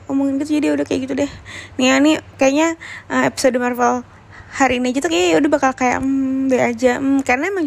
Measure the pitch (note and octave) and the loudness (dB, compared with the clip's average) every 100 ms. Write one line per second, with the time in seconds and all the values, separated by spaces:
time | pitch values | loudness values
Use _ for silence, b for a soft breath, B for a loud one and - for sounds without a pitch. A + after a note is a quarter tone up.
0 | - C4+ C#4 C4+ D4 D4+ D4 D4 C#4+ C#4 | -4 -2 0 -2 -2 0 0 0 -2 -4
1 | C4 C4+ C#4+ - B B B - B3+ C4+ | -4 -4 -4 -6 B B B -2 2 4
2 | D4 D#4 - - C4+ C#4+ E4 E4 B B | 4 2 -2 0 2 2 0 -2 B B
3 | - B3 C4 - C4+ B3 B3 A#3+ - D3 | -6 -2 0 2 0 2 -2 0 0 0
4 | - - - B - - C4+ B3 B3 B3+ | -6 -18 -20 B -10 0 0 2 -2 -2
5 | E4+ E4+ F4+ D#4+ D4 D4 C4 C4 B3+ - | -2 0 2 2 2 2 0 0 0 0
6 | C4+ C4+ C4 C4 C4+ B3+ A#3+ A3+ B3 B3 | 0 0 -2 -2 0 0 0 0 0 0
7 | C4+ C#4 C4+ B3+ E4+ G4 | 0 0 0 -2 -2 -2